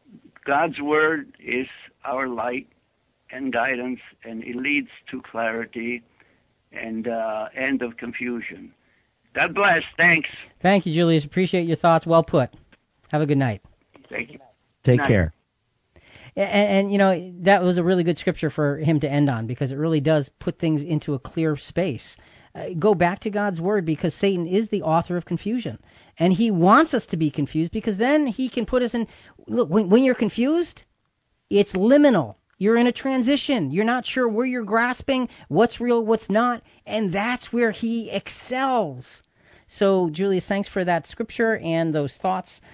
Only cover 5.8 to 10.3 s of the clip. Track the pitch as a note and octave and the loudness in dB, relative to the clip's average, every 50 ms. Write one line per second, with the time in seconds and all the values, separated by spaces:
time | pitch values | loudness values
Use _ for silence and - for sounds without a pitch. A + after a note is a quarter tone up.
5.8 | A2+ A#2+ B2 A#2 - _ _ _ _ _ _ _ _ _ _ _ _ _ - - | -8 -8 -8 -8 -10 _ _ _ _ _ _ _ _ _ _ _ _ _ -16 -14
6.8 | A#2+ A2+ A2 A2 A2 A#2+ A#2 A2+ A2 A2 G#2+ A2 G#2+ G#2+ - C3+ C3 C#3 C3+ A#2+ | -12 -10 -8 -6 -6 -6 -4 -4 -4 -4 -6 -6 -8 -8 -6 -6 -4 -2 -2 -2
7.8 | B2 A#2+ A#2 - B2 A#2+ - - B2+ B2 A#2+ A#2 - - F2 F#2 F#2 - - _ | -4 -6 -8 -10 -12 -12 -10 -8 -8 -8 -8 -8 -8 -12 -14 -16 -18 -20 -20 _
8.8 | _ _ _ _ _ _ _ _ _ _ - - D#3 F3 D3 G3 G3+ G3 E3+ D#3+ | _ _ _ _ _ _ _ _ _ _ -4 -4 -2 -2 0 2 2 4 4 2
9.8 | D3 - - - E3 F3 E3 D#3+ - - | 0 -4 0 2 4 4 4 4 2 -4